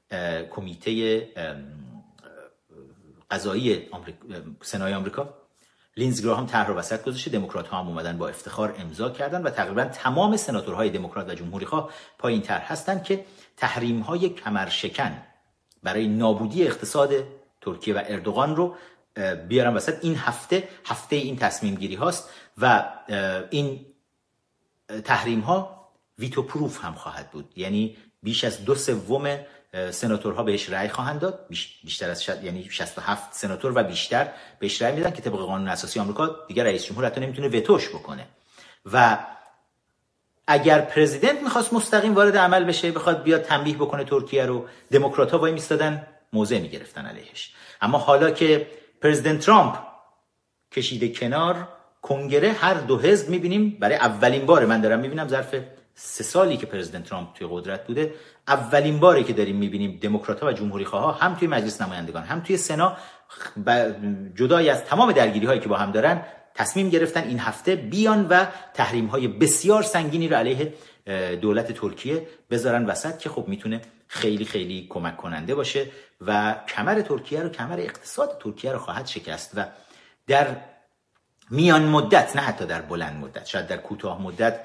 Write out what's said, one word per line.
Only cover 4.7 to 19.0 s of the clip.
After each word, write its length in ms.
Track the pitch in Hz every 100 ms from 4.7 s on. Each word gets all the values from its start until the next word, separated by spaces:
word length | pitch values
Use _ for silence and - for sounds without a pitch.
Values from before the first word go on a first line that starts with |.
| 101 95
آمریکا. 400 | 98 98 - 143 - _ _ _ _ _ -
لینز 260 | 127 110
گراهام 240 | 107 113 123
طرح 200 | 113 101
رو 80 |
وسط 300 | 90 - 110
گذاشته، 260 | - 127 -
دموکرات 380 | 117 95 92 85
ها 100 | 95
هم 100 | 90
اومدن 300 | 82 82 85
با 100 | 85
افتخار 460 | - - - 107 104
امضا 320 | 85 78 123
کردن 320 | 127 143 175
و 80 | 156
تقریباً 340 | - 90 101
تمام 520 | 135 - 131 135 208 214
سناتورهای 540 | - 110 95 90 110
دموکرات 380 | 90 90 - 90
و 60 |
جمهوری 320 | 85 85 95 92
خواه 240 | 156 - - - _
پای 140 | 127
این 100 | 113
طرح 300 | - 98 -
هستن 300 | 156 - 190
که 220 | - 196 - - - _
تحریم 440 | 135 123 120 117
های 280 | 110 175 180
کمرشکن 920 | - 110 101 95 - 98 - 139 - - _ _ _ _ _
برای 240 | 92 95 110
نابودی 600 | 107 113 104 110 160 160
اقتصاد 480 | - 104 151 139 139 131 - _ _
ترکیه 340 | - 87 -
و 80 | 101 98
اردوغان 500 | 101 92 104 143 156
رو، 200 | 180 180 - _